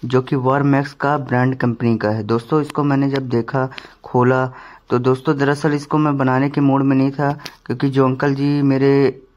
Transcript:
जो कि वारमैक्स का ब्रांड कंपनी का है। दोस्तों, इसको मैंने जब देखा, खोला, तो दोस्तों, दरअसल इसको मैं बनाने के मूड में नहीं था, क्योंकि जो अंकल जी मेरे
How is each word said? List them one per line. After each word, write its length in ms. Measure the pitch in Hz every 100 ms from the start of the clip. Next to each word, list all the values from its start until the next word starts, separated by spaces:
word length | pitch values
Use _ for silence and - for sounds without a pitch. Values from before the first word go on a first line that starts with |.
| -
जो 160 | 127
कि 140 | 127 143
वारमैक्स 580 | 127 139 139 139 143
का 240 | - 143 143
ब्रांड 380 | 127 123 127 131
कंपनी 420 | 123 113 120 110
का 120 | 107
है। 140 | 110
दोस्तों, 380 | 104 117 117 156
इसको 220 | 147 -
मैंने 260 | 143 139 139
जब 200 | 139 131
देखा, 400 | 120 113 139 131 - - -
खोला, 420 | - 127 123 131 131 127 - - _
तो 100 | 123
दोस्तों, 380 | 123 131 147 143
दरअसल 360 | 139 143 156
इसको 240 | 147 143 156
मैं 200 | 151 139
बनाने 320 | 131 127 139
के 120 | 143
मूड 220 | 143 135
में 120 | 135 135
नहीं 160 | 135
था, 260 | 135 143 143 - - -
क्योंकि 240 | 123 143
जो 160 | 131 135
अंकल 300 | 131 143 139
जी 260 | 143 143
मेरे 600 | 139 135 139 139 135 131 -